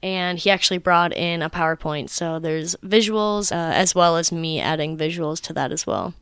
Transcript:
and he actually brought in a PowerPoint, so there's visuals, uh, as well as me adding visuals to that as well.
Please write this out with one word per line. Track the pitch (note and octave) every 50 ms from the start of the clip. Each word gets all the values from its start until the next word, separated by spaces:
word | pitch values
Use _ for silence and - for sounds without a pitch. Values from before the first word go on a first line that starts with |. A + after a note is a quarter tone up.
and | - F#3 F#3+ F#3 F3+ F3+ F3+ F3
he | - G3+
actually | G3 F#3 - - F#3+ F3+
brought | F3 F#3 F3 E3+ F3 F3 -
in | - E3+ E3+ E3+ E3
a | D3+ D#3+
PowerPoint, | - F3+ E3 D#3+ E3 D#3+ - D#3+ D3+ D3 C#3 -
so | - - F3 E3 D#3+ D#3+
there's | D#3+ D#3+ D#3 D#3+ D#3 E3+ - -
visuals, | - F#3 G3+ A3+ A3 G#3 A3 G#3+ G#3+ G#3+ G#3 G#3 G#3 F#3+
uh, | - E3+ E3+ E3 -
as | - F#3+ F#3 -
well | F#3 F3 E3+ E3
as | E3 E3 -
me | E3+ E3 E3 D#3+ D#3+ D3
adding | - - D#3+ D#3 D3+ D#3 D#3+ D#3
visuals | D#3 D#3 E3+ F3 E3 D3+ D#3 E3
to | - - D#3+
that | D3+ C#3 B2+
as | - D#3 -
well. | - G#2 G2+ F#2 F3+ F3 -